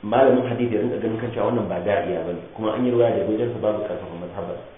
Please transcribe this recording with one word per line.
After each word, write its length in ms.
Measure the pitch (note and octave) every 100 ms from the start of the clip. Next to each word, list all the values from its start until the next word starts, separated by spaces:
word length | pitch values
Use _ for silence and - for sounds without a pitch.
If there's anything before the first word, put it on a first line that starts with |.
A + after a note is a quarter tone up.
malamin 480 | G#2 A#2+ C3+ B2 A#2+
hadisi 240 | A#2+ A#2+
ya 80 | G#2+
rinka 160 | A#2+ -
ganin 240 | A2 A2
kan 80 | - A#2
cewa 160 | A#2+
wannan 160 | A#2+ G2
ba 80 | F2
da'iya 400 | F2 F2 - -
bane, 160 | F2 E2+ - -
kuma 160 | G#2+
an 140 | B2 B2+
yi 20 | A#2+
riwaya 240 | A#2 G#2+
da 80 | G#2+
wajen 240 | G#2+ A#2+
sa 80 | G#2
babu 240 | G#2+ G#2
karfafa 320 | - F2+ F2+ E2+
mazhabar 400 | F2+ F2 - - -